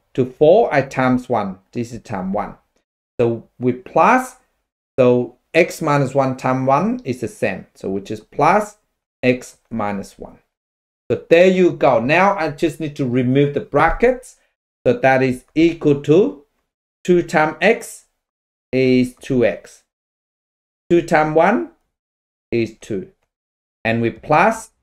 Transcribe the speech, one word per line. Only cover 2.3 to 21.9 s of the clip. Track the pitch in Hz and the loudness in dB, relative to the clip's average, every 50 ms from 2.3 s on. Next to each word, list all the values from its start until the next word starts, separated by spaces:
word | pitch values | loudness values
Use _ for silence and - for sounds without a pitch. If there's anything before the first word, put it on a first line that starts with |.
| 98 | -6
one. | 101 98 - - _ _ _ _ _ _ _ _ _ _ _ _ - | -6 -6 -8 -14 _ _ _ _ _ _ _ _ _ _ _ _ -2
So | 123 117 117 110 - _ _ _ | -2 -2 -2 -6 -10 _ _ _
we | 123 127 123 | -4 -4 -4
plus, | 127 - - - 160 170 202 240 254 254 - - _ _ _ _ _ _ _ _ _ _ _ _ - | -4 -10 -4 0 2 4 4 2 0 -2 -6 -14 _ _ _ _ _ _ _ _ _ _ _ _ 2
so | 127 123 123 123 120 117 - _ _ _ - | 2 4 2 2 -2 -4 -12 _ _ _ 0
x | 165 175 165 - - | 0 0 0 -2 -6
minus | 165 151 143 143 139 120 135 | -2 0 0 0 0 0 0
one | 139 131 131 127 | -2 -2 -2 -4
times | - - 135 131 131 131 | -4 -4 -2 -2 0 0
one | 131 135 143 180 220 254 247 - | 0 2 2 0 -2 -4 -6 -6
is | 139 120 - | -8 -8 -6
the | 113 | -8
same. | 107 - - 123 104 95 90 - _ _ | -10 -6 -6 -6 -6 -4 -8 -14 _ _
So | - - 95 | -12 -10 -8
which | 95 98 98 - | -8 -8 -8 -10
is | 110 107 | -12 -14
plus | - _ - - 143 160 190 214 208 - - _ _ _ _ _ _ _ _ _ | -14 _ -4 0 0 2 2 0 -2 -4 -12 _ _ _ _ _ _ _ _ _
x | - 127 123 123 - - - _ _ _ | -2 -2 -2 -2 -6 -18 -20 _ _ _
minus | 117 113 104 104 101 98 95 - - | -8 -6 -6 -6 -6 -8 -10 -14 -18
one. | - - - - _ _ _ _ _ _ _ _ _ _ _ _ _ _ _ | -20 -20 -20 -20 _ _ _ _ _ _ _ _ _ _ _ _ _ _ _
So | 120 - - _ | -6 -6 2 _
there | 165 170 180 | 4 6 6
you | 185 185 185 180 170 | 4 4 4 2 2
go. | 143 143 156 143 123 113 | 2 2 2 2 2 2
Now | 117 135 156 175 190 202 196 | 0 0 2 2 2 2 0
I | 156 160 156 | -2 -6 -6
just | 151 - 180 160 147 - | -4 -4 -4 -4 -4 -6
need | 160 147 147 | -10 -10 -6
to | - 139 | -6 -4
remove | 120 117 131 123 123 131 139 143 143 143 | -2 -2 -2 0 2 2 2 0 0 -2
the | - | -6
brackets. | - - - 143 160 160 - - 233 254 247 254 - - - _ _ _ _ _ _ _ _ _ _ | -8 -2 0 0 0 0 0 0 0 0 0 -2 -10 -20 -20 _ _ _ _ _ _ _ _ _ _
So | 127 120 | -2 0
that | - - 131 131 127 131 | 2 2 2 2 2 2
is | 131 123 127 - _ _ | 0 -2 -6 -10 _ _
equal | 147 165 170 160 - - 147 143 143 143 | 0 0 0 0 0 0 0 0 0 2
to | 143 151 180 226 294 - - _ _ _ _ _ _ _ _ _ _ _ _ _ | 2 4 4 4 0 -4 -12 _ _ _ _ _ _ _ _ _ _ _ _ _
two | - 180 175 170 | 0 2 2 0
times | - - 156 156 160 160 - | 0 0 0 0 0 -2 0
x | 175 202 233 233 - - - - _ _ _ _ _ _ _ _ _ _ _ _ _ _ | 0 0 0 0 -6 -16 -20 -20 _ _ _ _ _ _ _ _ _ _ _ _ _ _
is | - 127 131 127 127 127 123 123 - | -2 0 2 2 2 2 2 -2 -6
two | _ - - 139 123 117 | _ -8 -4 -2 0 0
x. | 101 85 - - - - _ _ _ _ _ _ _ _ _ _ _ _ _ _ _ _ _ _ _ _ _ _ _ | 0 -2 -4 -14 -20 -20 _ _ _ _ _ _ _ _ _ _ _ _ _ _ _ _ _ _ _ _ _ _ _
Two | 170 170 | 0 0
times | 165 - 170 151 156 156 156 | 2 2 0 2 2 2 2
one | 160 170 196 233 302 339 - _ _ _ _ | 2 2 2 0 -2 -4 -8 _ _ _ _